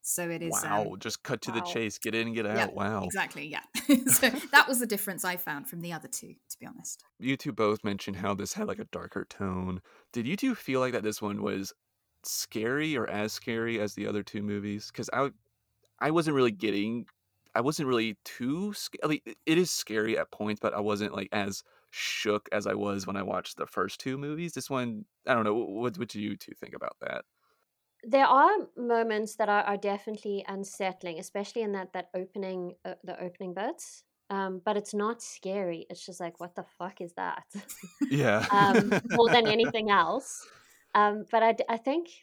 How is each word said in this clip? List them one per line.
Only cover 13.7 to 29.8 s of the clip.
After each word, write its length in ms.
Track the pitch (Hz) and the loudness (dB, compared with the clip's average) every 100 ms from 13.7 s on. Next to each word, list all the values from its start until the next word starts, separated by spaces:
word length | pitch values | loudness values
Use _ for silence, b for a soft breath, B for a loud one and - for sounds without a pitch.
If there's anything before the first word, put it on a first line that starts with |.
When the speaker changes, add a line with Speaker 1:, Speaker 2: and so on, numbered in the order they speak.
| 117 | 0
Speaker 2:
as 140 | 104 | -2
the 140 | - 107 | -2 -4
other 160 | 104 | -4
two 180 | 98 104 | -4 -6
movies? 480 | 104 104 101 104 - | -4 -4 -4 -6 -8
'Cause 180 | - 113 | -10 -4
I, 160 | 123 139 - _ _ _ _ _ _ | -2 -2 -4 _ _ _ _ _ _
I 100 | 135 | 2
wasn't 260 | 165 156 139 | 2 4 6
really 160 | 123 | 4
getting, 540 | 101 107 98 107 120 - _ _ _ _ | 4 0 2 0 -2 -8 _ _ _ _
I 80 | - | 0
wasn't 260 | 123 151 139 | 0 0 2
really 300 | 120 113 104 - | 2 2 -4 -14
too 480 | - 123 156 208 | -6 -4 -2 -4
sc-, 220 | 208 - - | -6 -10 -4
I 40 | 151 | -2
mean, 140 | 151 | -2
it, 140 | - - - | -4 -8 2
it 120 | 160 | 4
is 100 | 180 | 4
scary 480 | - - 110 110 90 | 0 -2 0 2 0
at 140 | - | -2
points, 280 | - 104 107 | -4 -4 0
but 140 | 110 | 0
I 60 | - | 0
wasn't, 340 | 104 104 104 | 0 0 -2
like, 160 | - 98 | -4 -4
as 320 | 107 101 98 - b b | -2 -2 -6 -12 b b
shook 580 | - - - 107 104 - | -8 -4 -2 2 0 0
as 140 | 104 101 | -2 0
I 80 | |
was 320 | 101 101 98 92 | -2 0 -2 -4
when 120 | 98 | -6
I 40 | |
watched 340 | 98 92 - - | -2 -4 -6 -8
the 100 | - | -6
first 320 | - 95 - | -2 -2 -4
two 180 | 139 135 | -6 -6
movies. 360 | 143 151 170 | -6 -6 -6
This 140 | - - | -6 -4
one, 360 | 135 120 107 107 _ - | -2 -2 -6 -12 _ 0
I 80 | 123 | 2
don't 80 | |
know, 100 | 107 | 4
wh-, 160 | 110 90 | 2 0
what, 300 | 101 120 110 | -2 -2 -2
what 80 | 120 | -6
do 120 | 104 | -4
you 160 | 104 104 | -6 -6
two 160 | - - | -10 -16
think 140 | - | -14
about 240 | - 58 - | -8 -8 -8
that? 240 | - 62 - _ _ _ _ _ _ _ | -8 -8 -10 _ _ _ _ _ _ _
Speaker 3:
There 220 | 233 269 269 | 0 4 8
are 240 | 269 320 415 - - | 8 8 6 -2 -6
moments 600 | 240 233 226 214 214 - | 2 2 2 0 -2 -2
that 120 | 214 | 4
are, 140 | 202 | 4
are 140 | 208 | 4
definitely 680 | 202 | 0